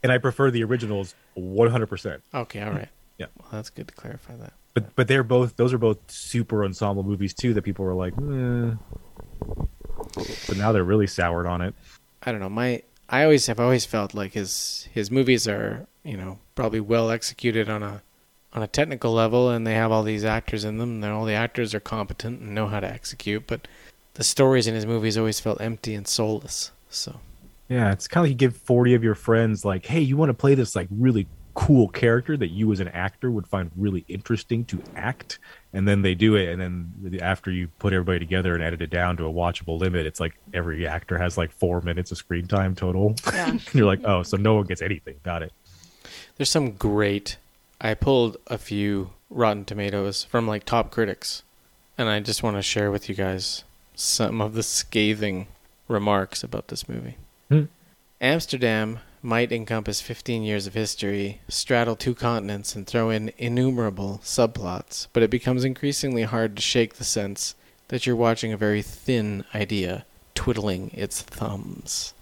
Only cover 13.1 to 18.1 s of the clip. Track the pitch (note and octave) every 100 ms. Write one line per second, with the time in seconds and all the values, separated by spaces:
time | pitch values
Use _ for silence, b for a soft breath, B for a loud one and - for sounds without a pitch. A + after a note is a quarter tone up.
13.1 | B2+ D#3 D3 - A2+ B2 B2+ - A2+ G2+
14.1 | G#2 F#2+ G#2+ F#2+ - - - - - G2+
15.1 | C3 C3 B2 A2 G#2 G#2 A2 F3 _ D#3+
16.1 | G#2 F#2 G2 _ - A2+ A2 G#2 A#2 A2+
17.1 | A2+ - - A#2+ A2 G#2+ G#2+ G#2 G2+ _